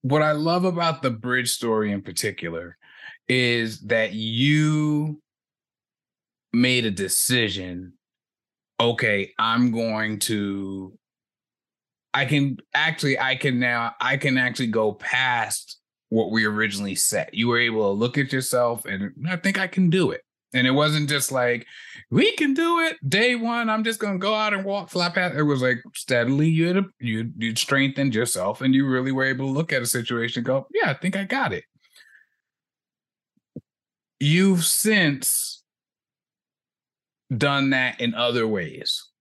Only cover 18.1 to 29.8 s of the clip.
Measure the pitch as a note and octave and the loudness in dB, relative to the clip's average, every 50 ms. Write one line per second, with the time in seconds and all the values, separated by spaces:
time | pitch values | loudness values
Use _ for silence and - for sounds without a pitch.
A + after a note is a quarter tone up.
18.1 | B2 D3 C3+ C3+ C#3 C3 C3 - - B2 B2 A#2+ A#2 A2+ - - G2 F#2+ G2+ - | 0 -2 -2 0 -2 -4 -2 0 0 2 2 0 0 -4 -6 -8 -6 -6 -6 -6
19.1 | - - C#3 E3+ F#3 E3+ - G3 G3 F#3+ F#3+ F#3 - F#3+ F#3 E3+ D#3 F#3+ F3 A2 | -8 -8 -6 -6 -6 -2 -2 -2 -2 0 -4 -2 0 2 4 4 4 4 2 0
20.1 | - - _ _ _ _ _ _ - B2+ B2+ B2+ C3 C#3+ D3+ D3+ D3+ D3+ D3+ C#3 | -2 -4 _ _ _ _ _ _ -2 2 2 4 4 4 4 2 2 0 0 0
21.1 | D3 C#3 C3 - C3+ C3 B2 A#2+ A#2+ A2+ - - - - - - - - - _ | 0 0 -2 0 0 0 2 2 0 -2 -6 -14 -20 -20 -20 -20 -20 -20 -8 _
22.1 | A#2+ F3+ D#4+ A4+ A#4+ - D#4 C#4 C4+ D4+ E4 E4+ E4+ E4+ E4 D#4+ - - - C3+ | 2 4 4 4 2 2 0 0 2 2 2 2 2 2 0 0 -2 -4 -4 0
23.1 | - G3+ A#3 B3 B3 A#3 A3+ A#3 A#3 A#3 A#3 A3 G#3+ A3 A3 A3+ A3+ A3 A3 G3+ | 2 2 2 2 2 0 -2 -2 -2 -2 0 0 0 0 0 -2 -2 -2 -4 -4
24.1 | G3 F3+ F#3+ G3+ A3 G#3+ G#3+ G#3+ G#3 G3 F#3+ G3 G3 G3+ F3+ - - F3+ F3 F3 | -2 -2 0 0 0 0 0 0 0 -2 -2 -4 -4 -4 -6 -4 -2 0 0 0
25.1 | E3+ F#3+ F3+ F3+ - D3+ D3+ D3 C#3+ C3 B2+ B2+ B2 A#2+ - - _ - - - | 0 0 0 0 0 2 2 2 2 2 2 2 0 0 -4 -12 _ -14 -2 0
26.1 | B2+ A#2+ A#2 B2 C#3 C#3+ D#3 E3 D#3+ D#3+ E3 F3 F3+ G3 G3 F#3 _ _ B2 A#2 | 2 2 4 2 2 2 4 4 4 2 2 2 2 0 0 -2 _ _ -4 -2
27.1 | A2 A2 A2+ A#2 A2+ - A2+ A2+ A2 A2+ - - C#3 C3+ C3+ C3+ C3+ C#3+ C#3 C#3 | -2 -2 -4 -6 -6 -4 -4 -4 -2 -2 -2 0 2 2 2 2 0 0 0 2
28.1 | A2+ A2 A#2+ A#2+ - F#2 F2+ G2+ G#2 - C3 C3 C3 C3+ C#3 C3+ B2+ B2+ B2+ C3+ | 2 0 0 0 -2 -2 -2 -2 -4 0 2 4 4 4 4 4 2 0 0 0
29.1 | C3 C3 C3 C3+ C3+ B2+ C3+ C3+ C3 C#3+ E3 - C#3+ C3 | 0 0 0 0 0 -2 -2 -2 -2 -2 -2 0 -2 -2